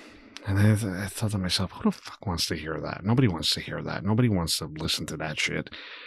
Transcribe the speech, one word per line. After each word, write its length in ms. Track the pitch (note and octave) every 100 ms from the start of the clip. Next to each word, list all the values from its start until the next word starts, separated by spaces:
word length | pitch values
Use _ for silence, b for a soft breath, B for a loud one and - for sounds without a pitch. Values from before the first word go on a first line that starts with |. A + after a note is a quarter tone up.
| B B B - -
And 120 | G2
I 160 | G#2+
th-, 180 | G#2 G#2+
I 140 | F2+ G2+
thought 260 | - A2
to 60 | G#2
myself, 340 | F2+ - F#2
"Who 100 | -
the 100 | G#3+
fuck 340 | - - - -
wants 200 | E2+ -
to 100 | E2
hear 240 | D#2 D#2
that? 240 | D2 -
Nobody 240 | G2 A#2+ B2
wants 220 | E2 -
to 60 | -
hear 220 | - -
that. 220 | D2+ D#2
Nobody 240 | G2+ A2 A#2+
wants 280 | F#2+ D#2+ -
to 80 | D#2
listen 380 | D#2 D#2+ - D#2+
to 100 | D#2
that 200 | D#2 D#2
shit." 300 | - D#2+ - B B B